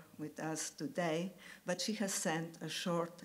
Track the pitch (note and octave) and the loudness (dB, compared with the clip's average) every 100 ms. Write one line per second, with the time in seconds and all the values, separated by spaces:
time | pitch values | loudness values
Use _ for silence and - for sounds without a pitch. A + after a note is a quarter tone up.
0 | - - D3+ D3+ D#3 D#3 - - D3 - | -10 -8 -6 -2 -2 0 -4 -4 -4 2
1 | E3+ D#3 F#3+ - - - - F3+ - G#3+ | 2 2 0 -6 -16 -8 -2 0 2 2
2 | G3 - F3+ E3 E3 - D#3+ - F#3 E3+ | 2 2 2 2 0 -4 -4 0 2 4
3 | E3+ - | 2 -2